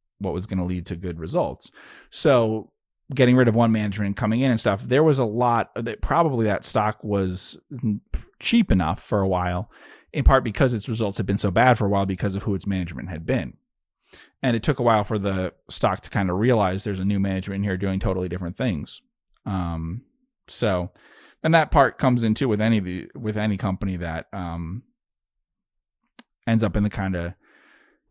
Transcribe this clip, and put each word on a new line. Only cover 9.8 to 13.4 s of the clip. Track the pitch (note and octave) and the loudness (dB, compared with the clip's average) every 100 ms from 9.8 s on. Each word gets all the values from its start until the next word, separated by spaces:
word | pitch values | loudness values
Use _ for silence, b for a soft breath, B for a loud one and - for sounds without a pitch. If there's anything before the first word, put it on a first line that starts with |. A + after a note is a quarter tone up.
| B B B | B B B
in | - | 0
part | C#3 C3+ | 4 4
because | A#2 - C3+ | 2 2 2
its | A#2 - | 0 -4
results | A2+ G#2+ - | -2 -2 -2
had | F#2+ | -2
been | G2 | 0
so | G2+ | 0
bad | F2 B2+ A2+ | 4 4 4
for | G2+ | 2
a | |
while | G2+ G2 | 0 0
because | F#2 G#2 F#2+ | -2 -4 -4
of | |
who | - | -2
its | G2 G2+ | -2 -2
management | F#2+ F2 C#2+ D#2 | -4 -4 -8 -10
had | D#2+ E2 | -8 -4
been. | B2+ | -2